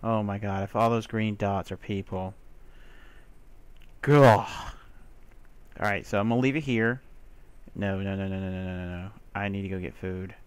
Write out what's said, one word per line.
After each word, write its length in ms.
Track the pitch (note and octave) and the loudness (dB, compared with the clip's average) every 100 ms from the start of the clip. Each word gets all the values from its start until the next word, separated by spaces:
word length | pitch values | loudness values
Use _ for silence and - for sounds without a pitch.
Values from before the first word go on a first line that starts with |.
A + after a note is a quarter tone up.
Oh 200 | A2 A2+ | 0 0
my 140 | G#2 G2+ | 0 -2
god, 240 | G#2 G2 | -2 -4
if 120 | G2 A#2+ | -2 2
all 140 | A2+ | 4
those 180 | A#2 A2 | 2 0
green 280 | A2+ A2 G#2 | -2 -2 0
dots 360 | G2+ G2 F#2 | 0 0 -4
are 60 | F#2+ | -10
people. 560 | - G2+ G2 F#2 F#2 F#2+ - - - - - - - - - - - - - - - - | -6 -6 -4 -6 -8 -10 -18 -20 -20 -20 -20 -20 -20 -20 -20 -20 -20 -20 -20 -20 -20 -8
Gah. 460 | - D3 C3+ G#2+ - - - - - - - - - - - - - - | 6 10 12 10 6 -6 -12 -14 -18 -20 -20 -20 -20 -20 -20 -20 -20 -4
Alright, 280 | - G2+ - | 0 0 0
so 120 | G#2 | 0
I'm 100 | G#2 | 2
gonna 120 | A#2 | 4
leave 140 | B2+ C#3 | 2 0
it 80 | |
here. 380 | C#3+ A#2 A2+ B2+ - - - - - - - - | 0 2 2 0 -6 -20 -20 -20 -20 -20 -18 -4
No, 260 | G2+ F#2+ | -2 -2
no, 140 | G2 G2 | -2 -4
no, 120 | G2 | -4
no, 120 | F#2+ | -4
no, 100 | F#2+ | -4
no, 140 | F#2 | -4
no, 140 | F#2 F2+ | -6 -6
no, 200 | F2+ F2+ | -6 -8
no. 60 | F#2 G#2 - - | -10 -14 -12 -6
I 120 | G2+ | -4
need 140 | G2 | -4
to 80 | G2 | -4
go 100 | F#2+ | -4
get 160 | F2+ - | -6 -8
food. 380 | F#2+ F#2 F#2 - | -6 -6 -8 -12